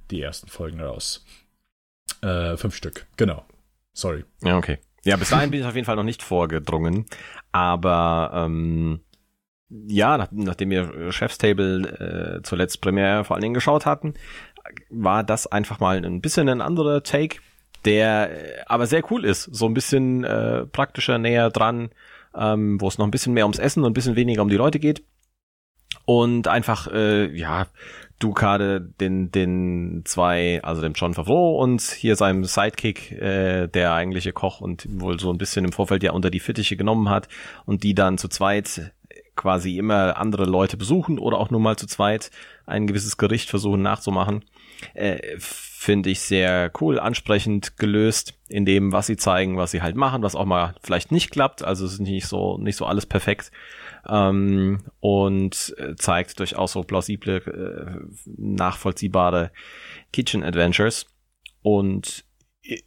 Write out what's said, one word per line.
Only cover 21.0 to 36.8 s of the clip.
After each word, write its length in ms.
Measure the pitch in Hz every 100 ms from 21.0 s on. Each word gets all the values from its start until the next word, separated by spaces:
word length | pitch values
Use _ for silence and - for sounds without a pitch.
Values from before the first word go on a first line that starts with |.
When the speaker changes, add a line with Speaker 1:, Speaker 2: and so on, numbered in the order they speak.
| - 120
Speaker 2:
näher 320 | 117 117 117
dran, 400 | 110 110 120 117 - - - -
ähm, 460 | - 107 107 107 101
wo 80 | 98
es 80 | -
noch 100 | 104
ein 40 |
bisschen 240 | 104 131
mehr 100 | 120
ums 140 | 104 101
Essen 260 | 139 170
und 60 | 127
ein 40 |
bisschen 220 | 113 123 113
weniger 240 | 123 107
um 80 | 104
die 80 | 101
Leute 220 | 139 151
geht. 260 | 151 147 - _ _ _ _ _ _ _ - -
Und 440 | - 120 117 120 104
einfach, 400 | 113 113 110 -
äh, 340 | 107 107 104 95 80
ja, 300 | 80 82 95 - - - - -
du 140 | 113
gerade 480 | 101 104 101 101 98
den, 500 | 87 - 95 95 90
den 720 | 95 90 90 90 87 87 85
zwei, 560 | 82 - 87 87 87 85
also 180 | - 82
dem 120 | 80
Jon 200 | 76 90
Favreau 420 | 87 85 156 175 151
und 180 | 127 123
hier 340 | - - 113 104
seinem 280 | 98 95
Sidekick, 680 | 92 - 104 - 113 95 -
äh, 540 | - 101 98 95 92 87
der 260 | 90 87
eigentliche 380 | 82 90 92 92
Koch 280 | - 95 -
und 260 | 98 87 - 98
wohl 180 | 92 87
so 120 | 92
ein 60 | 87
bisschen 260 | 95 -
im 80 | 92
Vorfeld 300 | - 98 98
ja 100 | 92
unter 180 | 87 90
die 100 | 90
Fittiche 360 | - 110 101
genommen 320 | 98